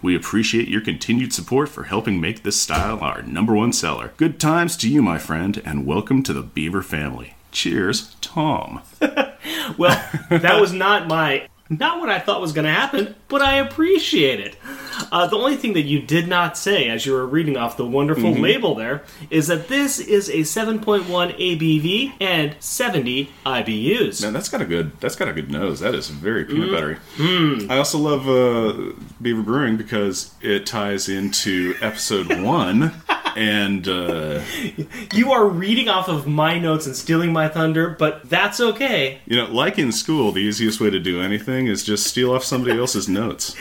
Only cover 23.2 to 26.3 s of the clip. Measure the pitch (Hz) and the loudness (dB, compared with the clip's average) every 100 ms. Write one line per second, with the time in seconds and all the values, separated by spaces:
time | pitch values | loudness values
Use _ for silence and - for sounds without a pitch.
23.2 | 139 - 135 127 110 107 120 233 160 98 | -6 -6 -4 -2 -2 -2 0 0 -2 -4
24.2 | 104 120 208 269 120 85 80 - - - | -4 -4 -6 -6 -2 -2 -4 -6 -8 -4
25.2 | 170 80 71 73 95 71 92 110 - 73 | -4 -4 -6 -4 -4 -2 -4 -4 -6 -6
26.2 | 87 | -4